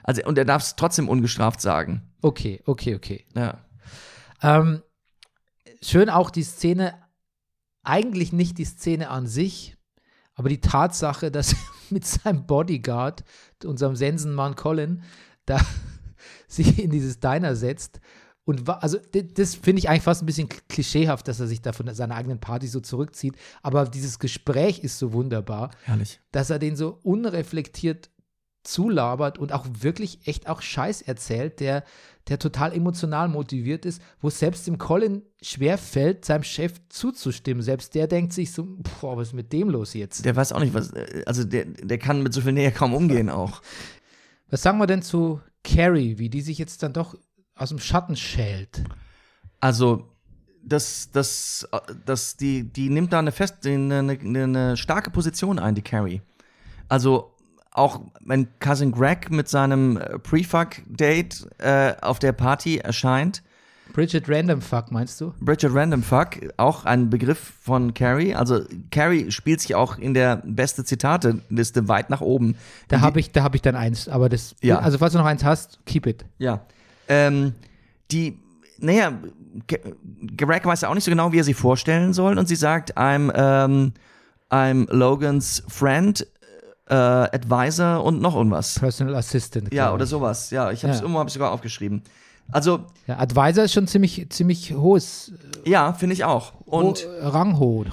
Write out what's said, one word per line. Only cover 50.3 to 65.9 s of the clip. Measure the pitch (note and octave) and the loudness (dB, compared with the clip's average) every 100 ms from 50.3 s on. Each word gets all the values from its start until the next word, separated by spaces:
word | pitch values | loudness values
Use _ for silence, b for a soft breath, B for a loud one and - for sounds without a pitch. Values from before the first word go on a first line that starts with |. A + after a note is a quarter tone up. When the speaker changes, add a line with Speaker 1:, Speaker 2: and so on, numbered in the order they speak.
| - _ _ | -20 _ _
Speaker 1:
das, | B2 D3 - - - | -4 -2 -2 -10 -4
das, | C#3 C#3 - - - - | -2 -2 -4 -8 -10 -8
äh, | A2 - - - | -8 -8 -14 -6
das, | C3 - - | -4 -4 -6
die, | C#3 C3+ | -4 -4
die | A#2+ C3+ C3+ | -6 -6 -2
nimmt | D3 F3 | 0 2
da | E3+ | 0
eine | D#3 | 0
fest-, | - F#3+ - C#3 | -2 -4 -4 -4
eine, | C#3 C#3 C#3 | -2 0 0
eine, | C#3 C3+ G2 B2+ | 0 -2 -4 -2
eine | C3 C3 B2+ A#2+ | 0 0 0 -2
starke | - D#3+ G3+ | -2 -4 -2
Position | F3+ E3 E3 F#3+ F#3+ | -2 -2 -2 -2 -2
ein, | G2+ | 0
die | G2+ | -2
Carrie. | G#2 A2 G2 F#2+ - b b b b b b | -2 -4 -4 -6 -12 b b b b b b
Also, | C3 C3 C3 - _ _ _ _ | 0 2 2 0 _ _ _ _
auch | - C#3 - - - - | 2 2 0 -16 -16 -4
wenn | C3 B2 - | -2 -2 -2
Cousin | C#3 C#3+ C#3+ | -2 2 2
Greg | A#2+ C3+ F3 - | 2 2 2 -2
mit | D#3 D3 | -2 0
seinem, | C#3+ C#3 C3+ C3 A2 | 0 2 4 2 0
äh, | - C#3 | -4 -10
Pre-Fuck-Date, | - D#3 F3 E3+ E3+ - - A2+ D3+ D#3+ F3 - - - | 0 0 2 0 -2 -6 -12 0 2 4 0 -8 -16 -6
äh, | C3 C#3 C3+ - | 2 4 4 0
auf | - B2+ | -2 0
der | C#3 | 0
Party | B2 B2+ C#3 E3+ D#3+ | 2 0 0 0 -2
erscheint. | - A2 C3 C3 D#3+ G3 _ b b b b | -2 -2 2 2 0 -4 _ b b b b
Speaker 2:
Bridget | - E3 E3 C#3+ | -2 0 0 0
Random | D3+ F3 D3 | 0 2 0
Fuck, | - A#2+ A2+ | 0 -4 -2
meinst | A#2 B2 - | -4 -4 -6
du? | E3 - | -10 -6
Speaker 1:
Bridget | - D#3 D3 | 0 2 4
Random | C3 D#3 | 4 2